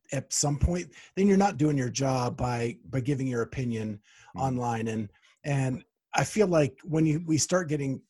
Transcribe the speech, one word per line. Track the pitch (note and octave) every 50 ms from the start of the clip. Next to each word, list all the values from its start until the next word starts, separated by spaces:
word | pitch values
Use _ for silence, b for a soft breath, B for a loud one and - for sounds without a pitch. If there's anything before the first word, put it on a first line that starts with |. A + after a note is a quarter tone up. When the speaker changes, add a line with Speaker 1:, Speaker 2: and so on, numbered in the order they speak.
| _ -
Speaker 1:
at | - C3+ - - -
some | - - C#3+ D3
point, | C#3 - E3+ F3 F3 E3+ - B B B B B
then | F3+ G3
you're | G3+ G3
not | F#3+ G3 G3+ -
doing | C3 D3+ D3+ D3
your | C#3 B2+ A#2+
job | A2 B2+ C3+ C3+ C3 B2+ B2 B2 -
by, | B2+ B2+ B2 A#2+ A#2 A#2 A#2+ A2 - - -
by | C3 C3
giving | A#2 C#3 D3 C3 C3+
your | C3 B2 A#2 A2+
opinion | A2+ - C3+ B2+ A#2+ A2+ A2 G#2+ G#2+ G#2 G#2 b b b b b b b
Speaker 2:
Mm-hmm. | - C3+
Speaker 1:
online. | C3+ B2+ B2 B2 A#2+ A#2 A2+ A2 A2+
And, | A2 A2 G#2+ G2+ b b b b b b -
and | D3+ C#3+ C3+ C3 C3 C3 - - _ _ _ _ _ -
I | - C#3
feel | - - G#3+ G#3
like | F#3 F3 D#3+ D3 C3 - - -
when | G3+ D3+ D#3+ D#3+
you, | D#3 D3 E3 F3
we | D#3+ D#3
start | C3+ - - F3+ F#3 F3+ C#3+
getting | D3+ C#3+ C#3 C3+ C3 - -